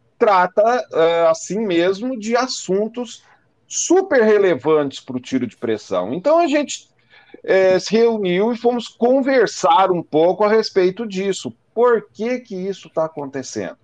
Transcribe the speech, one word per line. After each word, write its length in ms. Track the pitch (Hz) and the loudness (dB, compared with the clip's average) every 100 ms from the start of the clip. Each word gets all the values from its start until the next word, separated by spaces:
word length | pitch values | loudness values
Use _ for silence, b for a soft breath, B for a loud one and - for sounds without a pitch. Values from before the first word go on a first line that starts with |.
| _ _ | _ _
trata, 720 | 233 190 180 - 220 247 - | 2 4 2 2 2 0 -2
eh, 340 | 151 165 170 165 | 0 2 4 2
assim 300 | 160 - 190 | 0 -4 -6
mesmo, 580 | 220 170 180 196 254 254 | -2 0 0 -2 -6 -8
de 200 | 208 233 | -2 -2
assuntos 880 | 254 - - 190 220 233 233 - b b b _ _ | -2 -6 -4 -2 -2 -6 -12 -14 b b b _ _
super 560 | - - 349 381 277 | -8 0 2 2 2
relevantes 800 | 220 208 190 143 147 156 143 - | 4 4 2 0 2 2 0 -6
pro 180 | - 127 | -10 -10
tiro 260 | - 131 | -6 -4
de 120 | 120 - | -4 -6
pressão. 580 | 113 107 - 92 92 | -6 -6 -4 -4 -4
Então, 240 | 156 277 330 | -4 0 2
a 80 | 339 | 2
gente, 420 | 294 285 - - _ B B B B | 0 -4 -8 -16 _ B B B B
eh, 360 | - 190 185 185 | 0 2 4 2
se 160 | - 220 | 0 2
reuniu 560 | 233 220 185 180 220 | 2 0 -2 0 0
e 40 | 233 | 0
fomos 300 | 240 247 226 | -2 -2 -6
conversar 1040 | - 240 269 262 269 208 - 180 170 190 | -2 0 2 2 2 2 0 2 4 4
um 120 | 175 | 0
pouco 420 | - 151 170 185 | -2 2 2 2
a 40 | 208 | 2
respeito 560 | 220 214 196 185 190 | 2 0 0 0 0
disso. 480 | 233 190 196 - 123 - _ | -6 -6 -4 -6 -10 -14 _
Por 340 | - 240 226 - | 0 2 2 -2
que 260 | - 226 247 | -8 -6 -6
que 160 | 247 | -8
isso 340 | 185 190 185 170 | -10 -8 -10 -10
tá 180 | - 160 | -6 -6
acontecendo 680 | 151 139 135 123 110 87 - | -6 -10 -10 -10 -8 -8 -12